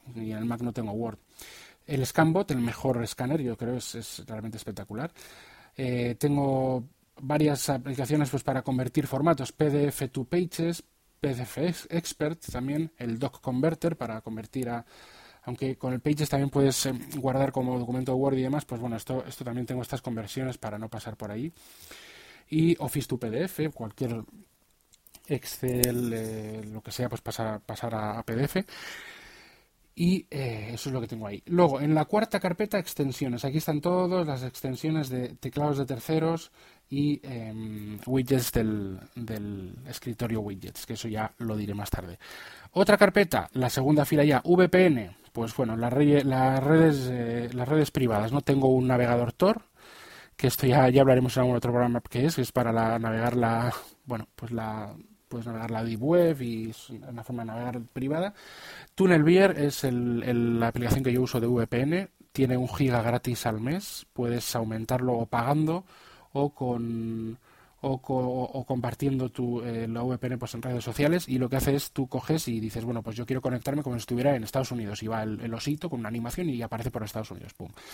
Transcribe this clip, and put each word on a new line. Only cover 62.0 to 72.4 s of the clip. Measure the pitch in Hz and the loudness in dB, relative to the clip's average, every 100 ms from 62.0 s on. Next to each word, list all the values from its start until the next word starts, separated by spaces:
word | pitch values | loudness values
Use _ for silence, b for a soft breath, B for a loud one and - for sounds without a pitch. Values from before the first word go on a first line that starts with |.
| 196 _ _ | -4 _ _
tiene | - 131 127 | 0 2 2
un | 123 | 0
giga | - 135 120 | 0 2 2
gratis | 113 120 127 120 120 | 2 0 -2 -2 -2
al | 107 | -2
mes, | 120 175 - - - | -2 -4 -6 -14 -12
puedes | - 120 120 - 120 | -4 -2 -2 -2 -4
aumentarlo | 110 110 110 127 127 117 | -2 -4 -2 0 2 0
o | 113 | 0
pagando, | 120 117 147 156 165 - B B B B | 0 2 2 2 0 -6 B B B B
o | 139 143 | -2 -2
con, | - 127 120 117 113 113 113 113 113 b b b b | -2 -4 -2 -4 -4 -4 -6 -6 -10 b b b b
o | 139 131 | -4 -4
co-, | - 131 | -2 -2
o, | 127 127 | 0 -2
o | 127 139 - | -4 -6 -4
compartiendo | 127 120 113 139 135 127 | -2 -2 -2 0 0 -2
tu, | - 123 120 | -2 -4 -2
eh, | 120 113 113 | -4 -4 -4
la | 117 | -4
V | 123 123 | -2 -2
P | 127 | -4
N, | 123 | -4
pues, | 120 117 | -6 -6
en | |
redes | 127 123 | -4 -4
sociales, | 117 113 143 175 147 | -4 0 2 2 0
y | 131 | 0
lo | 123 | 0
que | 135 | 0
hace | 131 139 | 2 2
es, | - | 0
tú | - 131 | -4 -4
coges | 127 - 156 | -2 0 -2